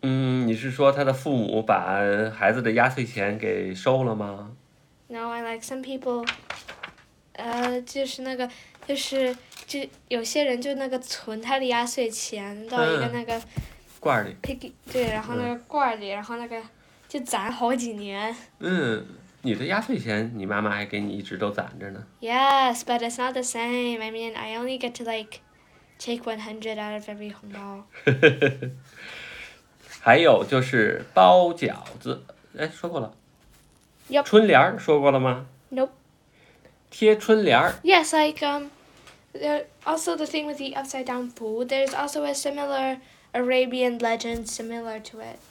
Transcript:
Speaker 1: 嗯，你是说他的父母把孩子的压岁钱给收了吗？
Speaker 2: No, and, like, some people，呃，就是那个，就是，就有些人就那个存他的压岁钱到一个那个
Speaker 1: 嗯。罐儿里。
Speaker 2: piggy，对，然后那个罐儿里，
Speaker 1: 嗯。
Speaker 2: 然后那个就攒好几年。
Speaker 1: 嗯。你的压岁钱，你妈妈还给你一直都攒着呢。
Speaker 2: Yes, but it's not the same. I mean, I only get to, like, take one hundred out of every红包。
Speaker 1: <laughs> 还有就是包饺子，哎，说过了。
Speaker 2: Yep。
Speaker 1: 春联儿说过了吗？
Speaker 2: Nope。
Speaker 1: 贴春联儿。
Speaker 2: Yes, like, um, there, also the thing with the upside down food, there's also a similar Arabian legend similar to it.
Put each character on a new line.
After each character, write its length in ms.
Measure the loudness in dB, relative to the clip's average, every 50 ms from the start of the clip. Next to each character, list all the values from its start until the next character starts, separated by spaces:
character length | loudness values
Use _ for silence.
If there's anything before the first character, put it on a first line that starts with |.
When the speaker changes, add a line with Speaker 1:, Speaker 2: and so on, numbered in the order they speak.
| 0
Speaker 1:
嗯， 440 | 0 0 2 2 2 2 2 2
你 80 | 2 0
是 160 | 0 -2 -6
说 220 | 0 4 4 4 6
他 100 | 4 2
的 100 | 0 0
父 220 | 0 0 0 0
母 280 | 2 2 2 0 0 2
把 400 | 4 2 2 4 0 0 2 2 2 2 2 0 -2
孩 220 | -2 2 2 2 4
子 80 | 4
的 120 | 2 2 4
压 160 | 4 4 4
岁 160 | 2 0 -6
钱 340 | -6 -4 -4 -2 -2 -2 -2
给 360 | -2 -2 -2 -2 -2 -6 -8
收 300 | -2 0 2 2 4 2
了 100 | 0 -2
吗？ 380 | -2 -4 -6 -8 -10 -12 -16 -18 -20 _ _ _ _ _ _ _ _ _ _
Speaker 2:
No, 240 | -10 -8 -8 -6 -6
and, 80 | -6 -8 -8
like, 120 | -8 -10 -10
some 180 | -10 -10 -10 -8
people， 460 | -8 -10 -6 -4 -4 -4 -2 -2 -4 -6 -8 -10 -14 -14 -14 -14 -18 -18 -16 -16 -18 -18 _ -20 _ _ _ _ _ _
呃， 480 | -10 -8 -6 -4 -2 -2 -2 -2 -4 -6
就 220 | -6 -4 -4 -4
是 160 | -4 -4 -8 -8
那 140 | -8 -6
个， 120 | -4 -6 -6 -6 -14 -20 -20 _ -20 -6
就 80 | -6 -4
是， 400 | -4 -4 -2 0 0 0 0 0 -4 -10 -20 -20 -20 -16
就 140 | -10 -8 -8 -8 -10 -14 -20 _ _
有 140 | -4 -4 -4
些 220 | -2 0 0 2
人 160 | 2 0 -2
就 140 | -2 -4 -4
那 120 | -4 -4
个 120 | -4 -4 -6
存 420 | -6 -6 -10 -10 -8 -10 -10 -8
他 180 | -4 -2 -2 0
的 60 | 0
压 200 | 0 0 0 0
岁 240 | -2 -2 -2 -4 -4
钱 580 | -4 -6 -8 -8 -8 -8 -10 -10 -12 -12 -12 -6
到 160 | 0 0 2
一 140 | 2 2 0
个 80 | 0 -2
那 160 | -4 -6 -6
个 140 | -4 -6 -6
Speaker 1:
嗯。 40 | -6 -8 -10 -10 -10 -10 -16 -20 -20 _ -20 -4
罐 160 | 0 0 2 2
儿 60 | 0
里。 120 | -2 -8 -10 -10
Speaker 2:
piggy， 300 | -10 -10 -10 -12 -18 -18 _ _ -6 -2
对， 160 | -2 0 0
然 140 | -2 -4 -6
后 120 | -6 -6
那 120 | -4 -4 -4
个 80 | -6 -8 -10
罐 220 | _ -2 0 0 0
儿 80 | 0
里， 140 | -4 -6 -8
Speaker 1:
嗯。 40 | -8
Speaker 2:
然 80 | -8 -8
后 140 | -10 -10
那 100 | -10 -8
个 140 | -10 -10 -12 -12 -14 _ _ _ _ _ _ _ _
就 100 | -8 -8
攒 300 | -6 -2 -2 -2 -2 -2
好 240 | -2 0 0 0 0
几 200 | 0 -2 -4 -6
年。 420 | -8 -10 -8 -8 -6 -4 -6 -6 -8 -14 -20 _ _
Speaker 1:
嗯。 460 | -4 0 0 2 2 2 0 -2 -4 -10 -18 -20 -20 -20 _ _ -2
你 120 | -2 -2
的 120 | -2 -2
压 140 | -2 -2 -2
岁 180 | 0 -2 -4 -4
钱， 340 | -2 -2 -2 -2 -2 -4 -6
你 100 | -6 -4
妈 160 | -2 -2 0
妈 100 | 0 0
还 140 | -2 -2 -4
给 160 | -4 -4 -4
你 160 | -4 -4 -6
一 60 | -6 -8
直 160 | -8 -6 -4
都 120 | -4 -2
攒 220 | -2 -4 -6 -6 -8 -12
着 120 | -12 -12
呢。 140 | -12 -14 -16 -18 _ _
Speaker 2:
Yes, 600 | -8 -2 0 4 4 6 6 6 4 4 2 -2 -2
but 140 | -2 -2 -2
it's 200 | -2 -4 -4 -4 -4
not 120 | -2 -2
the 80 | -4 -4
same. 580 | -4 -4 -4 -4 -2 -2 -2 -2 -2 -4 -4 -6
I 80 | -8
mean, 240 | -8 -8 -8 -8 -8
I 220 | -8 -8 -8 -6
only 220 | -6 -4 -4 -6 -4
get 140 | -6 -8 -8
to, 100 | -8 -8
like, 360 | -6 -6 -6 -6 -10 -16 -20 _ _ _ _ _ _ _ -20 _ _ _ _
take 240 | -6 -6 -6 -6 -4
one 160 | -6 -6 -6
hundred 380 | -8 -10 -12 -10 -8 -8 -6 -6
out 160 | -6 -6 -8
of 140 | -8 -10 -10
every 240 | -12 -12 -12 -12 -12
红 160 | -14 -18 -16
包。 360 | -14 -14 -12 -12 -14 -14 -16 _ _ -2 0
Speaker 1:
<laughs> 680 | 0 2 6 6 4 6 6 0 0 0 -2 -10 -10 -12 -12 -20 -20 -20 -20 -18 -16 -16 -16 -16 -16 -16 -16 -16 -18 -20 -20 _ _ _ _ -20 -20 -20 -2
还 180 | 6 6 8 8
有 260 | 10 8 8 8 6
就 160 | 4 2 2
是 440 | 2 2 4 4 4 4 2 -2 -6 0 6
包 380 | 8 10 10 10 10 8 6 2
饺 240 | -2 -4 -4 -4 -4 -12 -16 -18 -12
子， 240 | -8 -8 -8 -8 -10 _ -20 _ _ _ _
哎， 120 | -6 -6 -6
说 220 | -6 -8 -10 -6
过 80 | -6 -4
了。 140 | -6 -6 -10 _ _ _ _ _ _ _ _ -20 _ _ _ _ _ _ _ _ _ 0
Speaker 2:
Yep。 140 | 2 2 2
Speaker 1:
春 220 | 8 8 8 8
联 120 | 10 8 8
儿 200 | 8 6 4 -4
说 220 | 2 4 4 6
过 100 | 6 6
了 100 | 4 6
吗？ 260 | 4 2 0 -2 -6 -14 -20 -20 _ _
Speaker 2:
Nope。 200 | -2 -2 -2 -2 -4 _ _ _ _ _ _ _ _ _ _ _ _ _ _ -20 _ _ _ _
Speaker 1:
贴 260 | -6 4 6 6 6
春 280 | 6 6 4 4 6 6
联 140 | 6 6 6
儿。 160 | 6 6 2 0 4
Speaker 2:
Yes, 280 | 6 6 6 6 4 4
like, 280 | 4 4 4 2 -2 -2
um, 260 | -2 -2 -2 -6 -8 -16 -20 -20 -20 -20 -20 -20 -20 -20 _ _ _ _
there, 340 | -6 -2 -2 -2 -2 -2 -6 _ _ -4
also 320 | -2 -2 -2 0 -2 -2
the 80 | -2 -4
thing 220 | -4 -4 -4 -4
with 100 | -4 -6
the 180 | -8 -8 -8 -6
upside 300 | -8 -8 -6 -8 -8 -6
down 260 | -4 -4 -6 -6 -8
food, 380 | -10 -8 -8 -6 -4 -4 -2 -2
there's 220 | 0 0 0 0 0
also 300 | -2 -4 -4 -2 -4 -2
a 80 | -2 -4
similar 680 | -2 -4 -4 -4 -4 -4 -2 -2 -2 -2 -2 -4 -6 -10 -20 -20 -20 _ _ _
Arabian 680 | -2 0 2 2 2 2 2 2 0 0 0 0 0
legend 480 | 0 0 0 0 -2 -6 -6 -6 -6
similar 540 | -8 -10 -10 -8 -8 -8 -8 -8 -8 -10 -10
to 180 | -12 -16 -16 -16
it. 180 | -16 -16 -16 -18 -20 -20